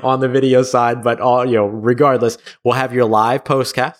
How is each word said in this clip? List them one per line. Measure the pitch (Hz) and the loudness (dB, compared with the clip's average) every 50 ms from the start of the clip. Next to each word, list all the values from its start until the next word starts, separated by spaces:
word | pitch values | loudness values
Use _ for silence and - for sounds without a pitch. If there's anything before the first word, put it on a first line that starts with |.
on | - 131 131 131 | -2 -2 -2 0
the | 131 | -2
video | 127 127 135 135 131 127 127 127 | 0 0 0 2 2 2 2 2
side. | - - 123 120 120 120 123 113 | 2 0 0 0 0 -2 -2 -2
But | 120 117 - | -4 -2 0
all, | 120 123 123 127 123 | 0 0 0 0 0
you | 131 117 | 0 0
know, | 107 104 | 0 0
regardless, | 101 110 110 107 120 123 123 147 139 131 113 120 117 - - - - - _ - | -2 -4 -4 -2 0 2 2 4 2 2 2 0 -2 -4 -4 -10 -20 -14 _ -2
we'll | 120 120 | -2 0
have | 131 131 123 120 | 0 -2 -2 0
your | 123 120 | 0 0
live | 110 110 107 110 117 131 127 - | 2 2 2 2 2 0 -2 -2
postcast | - 143 135 123 - - 127 127 139 - | -2 -2 -2 -2 -2 -4 -4 -4 -4 -6